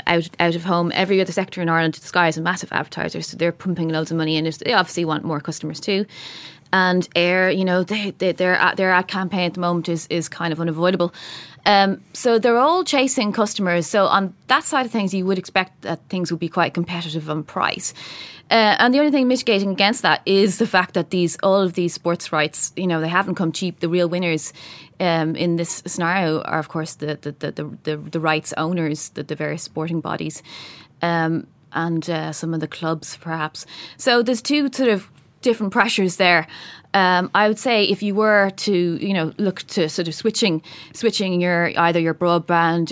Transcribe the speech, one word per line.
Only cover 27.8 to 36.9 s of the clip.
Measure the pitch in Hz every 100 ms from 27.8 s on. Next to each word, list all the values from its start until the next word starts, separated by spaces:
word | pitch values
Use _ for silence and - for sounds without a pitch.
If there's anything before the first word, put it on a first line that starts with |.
the, | - 151
the | 151 165
rights | 160 156 - -
owners, | 160 180 156 151 -
the, | -
the | 151
various | 151 151 165
sporting | - - 165 165
bodies, | 165 160 156 - - - - - - -
um, | 170 165 160 165 - _ _
and, | - 165 165 165
uh, | 160 156
some | 151 170
of | 160
the | 156
clubs, | - 160 160 - -
perhaps. | 170 160 156 - - - - -
So | 262 240
there's | 240 240
two | - 294 277
sort | - 254
of | 202 - _ _ _
different | 254 226 202
pressures | 233 226 - 185 -
there. | 180 170 160 - - - -